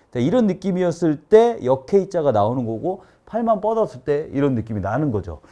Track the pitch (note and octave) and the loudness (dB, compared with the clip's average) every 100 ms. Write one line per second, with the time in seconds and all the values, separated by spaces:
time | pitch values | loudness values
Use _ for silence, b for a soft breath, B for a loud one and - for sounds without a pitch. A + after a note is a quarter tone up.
0 | b B2 B2 B3+ G#3+ F3+ F#3+ F3+ F3+ E3 | b -2 0 2 2 0 -4 -2 -2 0
1 | E3 D3 - G#3+ A#3 A#3 A#2+ C3+ - G3+ | -2 -2 4 6 6 2 0 -2 2 0
2 | F#3 F3 D3 A2 G2+ C3 A2+ A2 D3+ F#3+ | 0 0 2 2 2 0 -4 -4 -6 -8
3 | b b _ A3 A#3 G#3+ G#3 A3+ G#3+ B2+ | b b _ -4 -2 0 0 0 -2 -4
4 | - C#3+ D#3 C3+ C#3+ B2 - G#2+ F#2+ A#2+ | -4 -4 -2 -2 0 0 -4 -6 -4 -2
5 | D3+ G#2 - D#2 b | -2 -4 -6 -12 b